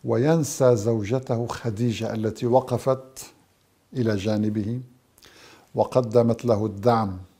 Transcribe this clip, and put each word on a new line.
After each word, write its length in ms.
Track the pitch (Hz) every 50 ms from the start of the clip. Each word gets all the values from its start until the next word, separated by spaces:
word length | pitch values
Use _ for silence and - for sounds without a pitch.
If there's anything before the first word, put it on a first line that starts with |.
| -
وينسى 720 | 120 117 113 123 147 165 165 151 - - - 143 123 123
زوجته 680 | 110 101 117 117 113 107 98 120 131 127 - 127 113 120
خديجة 680 | 113 - - - 117 104 98 120 123 110 101 113 107 113
التي 320 | 110 107 110 107 - 127
وقفت 840 | 120 120 131 127 - 127 110 - 139 131 131 - - - - - - _ _ _ _ _ _ _ _ _ _ _ _ -
إلى 240 | 135 120 110 107
جانبه 640 | 98 95 107 107 107 107 107 107 110 101 104 117 127 127 - - _ _ _ _ _ _ - _ - - - - - _ _ _
وقدمت 680 | 120 107 - - 127 127 113 107 123 117 117 113 110 -
له 220 | 120 113 104 110
الدعم 520 | 110 98 101 101 120 117 113 113 101 92 92 92 _ _